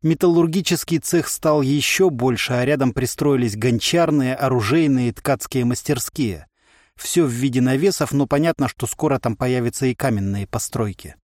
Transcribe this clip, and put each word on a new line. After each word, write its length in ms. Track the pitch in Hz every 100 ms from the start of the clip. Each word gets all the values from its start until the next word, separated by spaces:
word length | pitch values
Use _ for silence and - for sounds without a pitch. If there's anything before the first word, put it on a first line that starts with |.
Металлургический 920 | 156 160 180 170 170 175 175 170 - 165
цех 300 | - 170 -
стал 340 | - 160 151
ещё 480 | 131 143 - - 190
больше, 440 | 131 127 117 -
а 120 | 123 123
рядом 260 | 147 131
пристроились 640 | 117 123 - 147 135 120 104
гончарные, 800 | 123 120 - 170 165 151 127
оружейные, 800 | 131 135 127 104 156 156 127 120
ткацкие 500 | 110 - 135 - 131
мастерские. 840 | 120 123 - 139 - - 120 82 - _ _ _ _ -
Всё 300 | - 180 151
в 40 |
виде 320 | 120 135 127
навесов, 500 | 127 135 190 - 143
но 140 | 139 139
понятно, 420 | 147 165 156 131
что 200 | - 117
скоро 320 | - 156 135
там 160 | 120 110
появятся 500 | 127 127 120 - 131
и 80 |
каменные 540 | 120 139 107 98 101 98
постройки. 680 | 110 - - 107 92 78 -